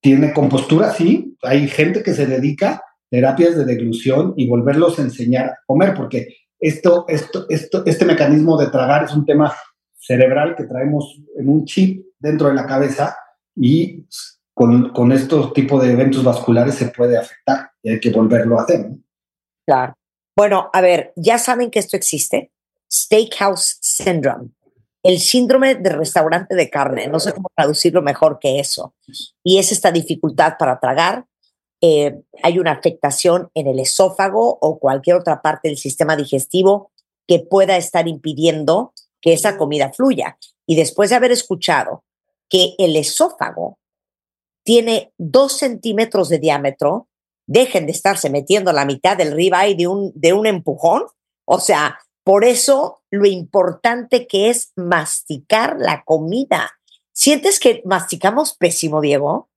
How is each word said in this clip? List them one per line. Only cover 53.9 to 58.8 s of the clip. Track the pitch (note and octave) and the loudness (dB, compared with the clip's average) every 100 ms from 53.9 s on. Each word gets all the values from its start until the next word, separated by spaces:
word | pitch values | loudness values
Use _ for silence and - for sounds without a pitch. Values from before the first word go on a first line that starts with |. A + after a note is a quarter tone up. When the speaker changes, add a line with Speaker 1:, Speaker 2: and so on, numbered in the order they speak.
| A#3+ A#3 B3 B3 | -4 -2 -4 -2
Speaker 2:
que | G3 G#3+ | -2 0
es | A#3 - - | -2 -6 -10
masticar | F3 F3 D3+ - - C#3+ _ A3 A#3 D4 | -2 -2 -2 -10 -10 -12 _ -2 0 -2
la | - D3+ | -4 -4
comida. | - D#3+ D#3+ A3 C4+ E3 - _ _ _ _ | -2 -2 0 -6 -2 -4 -4 _ _ _ _
¿Sientes | - - D4 F4+ G4 | -2 0 2 0 2
que | B3 A3 F#3 | 2 0 -2
masticamos | F#3+ F3 E3+ F#3+ A#3 D4+ | -4 -4 -2 -2 0 -4
pésimo, | - F3 E3+ | -2 -2 -2